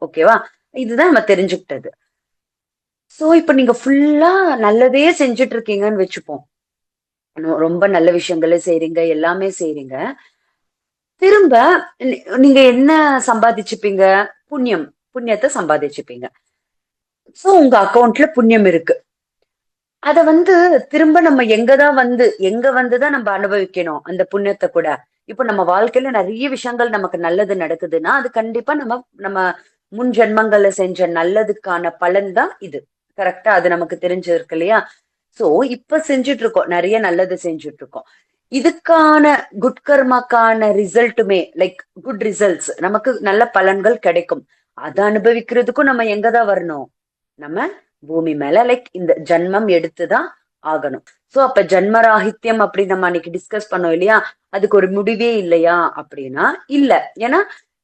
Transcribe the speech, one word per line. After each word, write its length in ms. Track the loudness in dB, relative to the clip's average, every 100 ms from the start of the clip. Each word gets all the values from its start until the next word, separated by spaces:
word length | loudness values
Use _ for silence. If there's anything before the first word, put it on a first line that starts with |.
ஓகேவா? 360 | -8 0 4 2 0 _ _
இதுதான் 420 | -10 -6 0 2
நம்ம 140 | 2 2
தெரிஞ்சுக்கிட்டது. 640 | 0 0 -4 -8 -14 -14 -20 _ _ _ _ _ _ _ _ _ _ _
So 280 | -4 2
இப்ப 200 | 4 4
நீங்க 220 | 2 2 0 0
ஃபுல்லா 480 | 2 2 2 2 2 0 0
நல்லதே 500 | 2 4 4 4 2
செஞ்சுட்டு 440 | 2 0 0 -2 -4
இருக்கீங்கன்னு 460 | -6 -4 -2 -2
வச்சுப்போம். 420 | -4 -8 -14 -16 -16 _ _ _ _ _ _ _ _ -10
ரொ-, 180 | -4 -2
ரொம்ப 280 | -2 0 0
நல்ல 240 | 2 2
விஷயங்களே 500 | 2 0 -2 0 0 0
செய்றீங்க, 420 | -2 -2 -2 -2
எல்லாமே 440 | 0 -2 -2 -6 -6
செய்றீங்க. 360 | -8 -8 -10 -10 -10 -12 _ _ _ _ _ _ _ _ _ 0
திரும்ப 340 | 4 6 6 6 4 2 -2 -8
நீ-, 380 | -6 -6 -4 4
நீங்க 240 | 6 8
என்ன 600 | 6 6 4 4 2 0 0
சம்பாதிச்சுப்பீங்க? 760 | 2 2 0 -6 -6 -4 2 4 2 0 -8 _
புண்ணியம், 400 | -6 -4 -4 -6 _ _
புண்ணியத்தை 380 | -10 -4 -2 -2
சம்பாதிச்சுப்பீங்க. 720 | -2 -2 -2 -4 -10 -16 -14 -16 _ _ _ _ _ _ _ _ _ _
So 140 | _ 4 6
உங்க 180 | 6 4
அக்கவுண்ட்ல 460 | 4 4 4 4 0
புண்ணியம் 400 | 2 4 4 4
இருக்கு. 300 | 2 0 -4 _ _ _ _ _ _ _ _ _ _
அத 200 | 0 2
வந்து 300 | 4 4 4 4 4 2 0
திரும்ப 340 | 0 4 4
நம்ம 220 | 4 2
எங்கதான் 500 | 2 2 4 4 4
வந்து, 320 | 2 0 2 0 0
எங்க 340 | -2 0 0
வந்துதான் 440 | 0 0 0 0 -2
நம்ம 140 | -4 -4
அனுபவிக்கணும் 600 | -2 -4 -4 -6 -6 -8
அந்த 240 | -6 -6 -4
புண்ணியத்தை 420 | -2 -4 -4 -4
கூட. 180 | -2 -2 -4 _ _ -12
இப்ப 180 | -6
நம்ம 200 | -4 -2
வாழ்க்கையில 460 | 0 0 0 0 -2
நிறைய 400 | -2 -4 -4 -6
விஷயங்கள் 400 | -6 -6 -4 -2
நமக்கு 280 | -4 -6 -6
நல்லது 380 | -4 -2 -2 -4
நடக்குதுன்னா, 580 | -6 -6 -4 -4 -2
அது 160 | -2 -2
கண்டிப்பா 440 | -6 -6 -6 -4
நம்ம, 240 | -6 -6 -8 -10
நம்ம 420 | -14 -8 -4 -4 -4 _ _ _
முன் 220 | -8 -4
ஜென்மங்கள்ல 580 | 0 0 2 2 2 2
செஞ்ச 400 | 0 -4 -2 -2
நல்லதுக்கான 840 | 0 0 0 -2 -4 -6 -6 -6 -4
பலன் 360 | -2 0 -2
தான் 220 | -2 -2 -4
இது. 220 | -16 -16 -18 _ _ -6
கரெக்டா? 300 | -6 -4 0
அது 220 | 2 2
நமக்கு 280 | -2 -4 -6
தெரிஞ்சிருக்கு 560 | -6 -4 -2 -4 -4 -6
இல்லையா? 220 | 0 0 -2 _ _ _ _
So 340 | -4 0 0
இப்ப 400 | -2 -6 -4 -4 -2
செஞ்சுட்டு 360 | -4 -2 -4
இருக்கோம், 240 | -2 -2 -2
நிறைய 320 | -2 -2 -2
நல்லது 360 | -2 -2 -2 -4
செஞ்சுட்டு 360 | -8 -10 -12 -18
இருக்கோம். 280 | -18 -18 -20 _ _ _ _
இதுக்கான 840 | -2 -2 -2 0 2 4 4 4 2 -2 -4
குட் 200 | -4 -4 0
கர்மாக்கான 840 | 2 2 0 0 2 2 2 0
ரிசல்ட்டுமே, 640 | 0 0 0 0 0 -2 -2 -2 -4
லைக், 240 | -4 -4 -20 -18
குட் 200 | -12 -6
ரிசல்ட்ஸ், 460 | -6 -2 -2 -2 -8 -8
நமக்கு 400 | -4 -4 -4 -4
நல்ல 320 | -2 0 0
பலன்கள் 420 | 0 0 0 0 0
கிடைக்கும். 480 | 0 -2 -2 -8 -12 _ _ -16
அதை 280 | -10 -4 -2
அனுபவிக்கிறதுக்கும் 840 | 0 0 0 -2 -4 -2 0 0
நம்ம 140 | 0
எங்கதான் 440 | -2 -2 0 0 0
வரணும்? 380 | -2 -4 -10 -14 _ _ _ _ -18
நம்ம 260 | -12 -8 -8 -10 _ _ -8
பூமி 280 | -4 -4 -4
மேல, 280 | -2 0 2
லைக், 220 | -2 -6
இந்த 200 | -8 -4 -4 0
ஜென்மம் 380 | -2 0 -2 0
எடுத்துதான் 600 | 0 -2 -6 -4 -2 -4 -12 _ _ -6
ஆகணும். 380 | -6 -6 -10 -16 _ _
So 160 | 0
அப்ப 200 | 0 2
ஜென்மராகித்யம் 920 | 0 2 2 2 4 2 0 -4 -4 -2
அப்படி 280 | -2 -2 -4
நம்ம 200 | -2 -2
அன்னைக்கு 260 | -4 -6
டிஸ்கஸ் 400 | -12 -10 -10 -8
பண்ணோம் 200 | -4 -2
இல்லையா, 260 | 0 2 0 0 -12 _
அதுக்கு 280 | -4 0 2
ஒரு 120 | 2
முடிவே 480 | -2 -4 -2 -2 -2
இல்லையா 400 | 0 2 2 2 -2 -6
அப்படின்னா 500 | -16 -14 -10 -4 -2 -4 -4
இல்ல. 480 | 0 2 2 -2 -6
ஏன்னா 200 | -2 -2 -2 -8 _ _